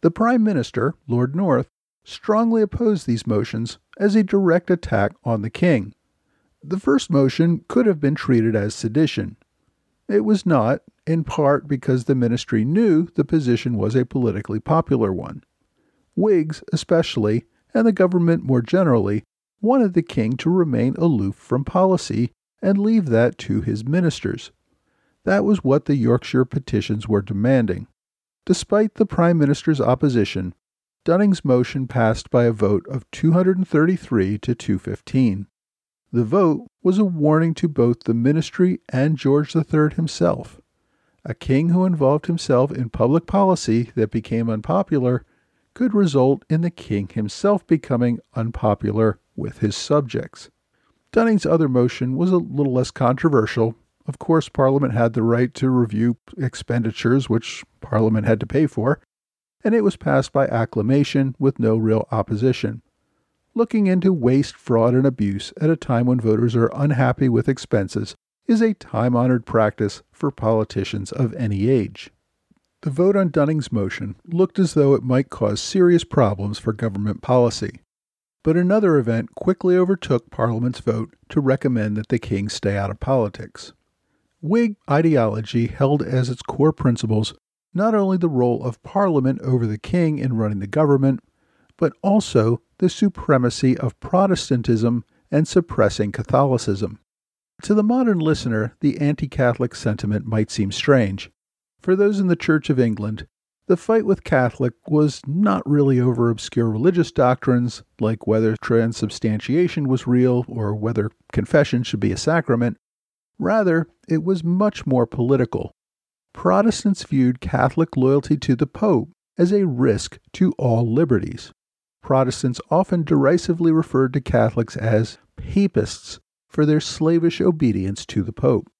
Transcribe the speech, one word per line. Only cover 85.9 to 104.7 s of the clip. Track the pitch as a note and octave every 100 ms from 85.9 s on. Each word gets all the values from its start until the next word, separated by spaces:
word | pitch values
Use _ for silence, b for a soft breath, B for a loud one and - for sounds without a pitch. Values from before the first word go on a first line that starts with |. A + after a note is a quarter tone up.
| D3
as | C3 B2+ B2
its | B2
core | - - D3
principles | D3+ D3 A#2 A2 A2 A2 - _ _ _
not | F3 G#3+ A3
only | G3 F#3+
the | E3+
role | C3+ B2 A#2
of | B2 A2+
Parliament | - G3 G3+ D3+ C3 B2+
over | C3 B2+ A#2
the | G#2+
king | - F3+ E3 D3+
in | C3+ A2+
running | G#2+ G#2
the | G2+
government, | D3 D#3 C#3 C3+ B2+ _ _ _ _ _ _
but | D#3+ -
also | G3 G#3 - C3 A2 A#2+ _ _
the | F#3
supremacy | - G3+ - - C3+ B2 - C3 B2+
of | B2 -
Protestantism | - F3 G3 F3+ - B2 A2 A2+ A#2 A#2+ - _ _
and | C#3+ D#3+
suppressing | F#3+ E3+ - G#2+ - G#2
Catholicism. | - A2 C3 C#3 B2 - G2 G2+ G#2 _ _ _ _ _ _
To | -
the | G#3+
modern | G#3 B3 B3 F#3+
listener, | D#3 D3+ C3 A2 A2 _
the | D3 -
anti-Catholic | D3 D3+ C#3+ - B2 A#2+ B2
sentiment | - - G#2 G#2 G#2+ B2+
might | A2 G#2+
seem | - G2
strange. | F#2 - C3+ G#2 G2 - _ _ _ _ _
For | - F#3
those | G3+ G3+
in | F#3+
the | E3+
Church | - D#3 -
of | C3
England, | A#2+ G#2 G#2 A2 - _ _ _ _
the | F3+
fight | - A3+ G#3+
with | F#3+
Catholic | - C#3+ B2+ - B2